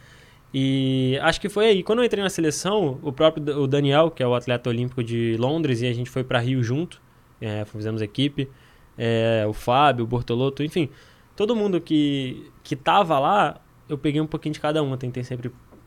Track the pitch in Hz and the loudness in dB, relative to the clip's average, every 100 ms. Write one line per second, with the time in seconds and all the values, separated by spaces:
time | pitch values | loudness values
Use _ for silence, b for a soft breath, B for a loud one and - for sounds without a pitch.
0 | b b b b - 139 135 135 135 131 | b b b b -8 -2 0 2 0 2
1 | 131 135 156 165 202 208 226 196 175 233 | 0 2 0 0 -2 2 4 4 2 0
2 | 240 208 190 185 160 143 175 214 156 131 | 2 0 -2 0 0 0 -2 0 0 -2
3 | 151 127 160 156 147 143 135 143 143 143 | -6 2 2 4 -2 0 2 2 4 4
4 | 165 160 123 123 123 120 123 117 123 127 | 4 2 0 0 0 -2 -2 -2 -2 -4
5 | 117 117 117 113 123 160 151 117 123 120 | -4 -2 0 0 0 0 0 0 0 -2
6 | 123 131 127 127 120 131 113 131 175 - | -4 -6 -2 0 0 0 0 -2 -4 -10
7 | _ _ _ _ 113 104 104 107 107 110 | _ _ _ _ -6 -6 -6 -8 -6 -4
8 | 107 - 143 143 131 b b b b - | -4 -2 -2 -2 -8 b b b b -4
9 | 117 113 113 113 107 104 - 127 147 120 | 0 2 2 2 0 -2 0 4 4 4
10 | 117 120 123 120 135 135 151 180 139 b | -2 -2 -2 -2 -2 -2 -4 -2 -4 b
11 | b b b - 208 233 208 175 170 156 | b b b -2 0 0 0 -2 2 2
12 | 147 139 131 135 - - - 131 165 185 | 2 0 -4 -8 -14 -20 -10 -4 2 2
13 | 175 147 147 202 151 - - - - 143 | 4 2 2 2 2 -2 -16 -20 -10 -4
14 | 156 147 156 160 156 151 151 156 139 131 | 0 0 -2 -4 -6 -4 -2 0 -2 -4
15 | 127 127 120 123 123 - - - | -6 -6 -8 -8 -8 -12 -20 -20